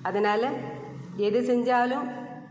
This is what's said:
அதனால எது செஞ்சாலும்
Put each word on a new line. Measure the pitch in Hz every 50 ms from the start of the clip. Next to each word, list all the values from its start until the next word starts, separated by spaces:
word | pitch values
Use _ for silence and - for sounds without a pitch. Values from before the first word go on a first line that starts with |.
| 131
அதனால | 180 185 202 208 208 208 220 233 277 277 254 - - - - - - - - - - -
எது | 190 208 208 208 247
செஞ்சாலும் | 247 247 247 240 233 247 247 247 240 247 254 285 - - - - - - - - - -